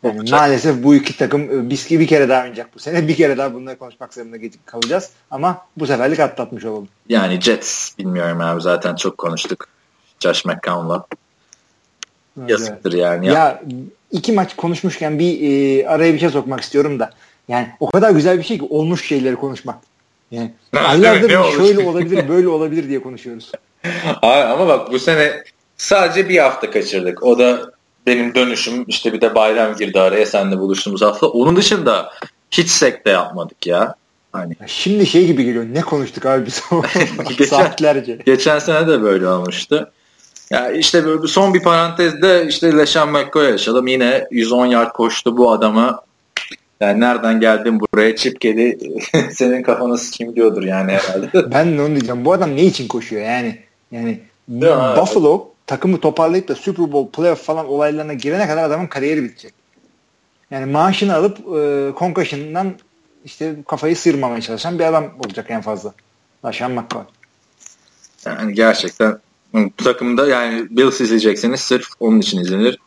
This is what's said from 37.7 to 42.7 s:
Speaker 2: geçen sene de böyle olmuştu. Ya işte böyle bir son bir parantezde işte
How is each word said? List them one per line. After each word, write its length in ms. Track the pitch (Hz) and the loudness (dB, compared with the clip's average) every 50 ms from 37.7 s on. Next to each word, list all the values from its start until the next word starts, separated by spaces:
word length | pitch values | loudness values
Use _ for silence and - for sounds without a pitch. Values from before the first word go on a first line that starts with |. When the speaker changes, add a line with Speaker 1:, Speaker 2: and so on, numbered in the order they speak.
| - - 151 151 147 139 131 123 117 113 - | 2 0 0 2 2 0 -2 -6 -10 -2 2
Speaker 2:
geçen 340 | 131 131 131 - 160 151 147 | 2 2 4 4 2 0 2
sene 280 | 143 - 160 151 165 165 | 0 0 0 0 2 2
de 140 | 156 127 | 2 2
böyle 260 | 107 107 98 95 92 92 | 4 2 2 2 2 0
olmuştu. 640 | 92 92 90 90 90 - - - 147 151 - - _ _ _ _ _ _ _ _ _ - - - | 0 0 -2 -4 -6 -8 -4 -2 -2 -2 -2 -6 _ _ _ _ _ _ _ _ _ -20 -12 -4
Ya 200 | 135 127 123 123 | -4 -2 -2 -2
işte 340 | - 156 160 - - 175 151 | -2 0 -2 2 2 2 2
böyle 180 | 156 156 156 160 | 2 0 0 -2
bir 40 | 156 | 0
son 260 | - 190 196 196 190 | 2 2 2 4 2
bir 100 | 180 165 | 2 4
parantezde 840 | 175 170 165 165 170 165 - 175 165 151 147 165 190 185 175 170 151 | 4 4 4 2 0 0 0 0 0 0 2 4 4 4 4 4 0
işte 300 | - - - 165 | -2 0 2 4